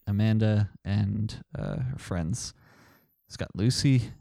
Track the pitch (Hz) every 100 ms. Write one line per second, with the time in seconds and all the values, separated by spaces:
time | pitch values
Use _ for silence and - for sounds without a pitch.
0 | - 101 110 110 110 104 101 - - 104
1 | 101 104 107 - - - 50 50 127 -
2 | - 90 82 113 - - _ - - _
3 | _ _ _ - - - 113 - 139 131
4 | 107 -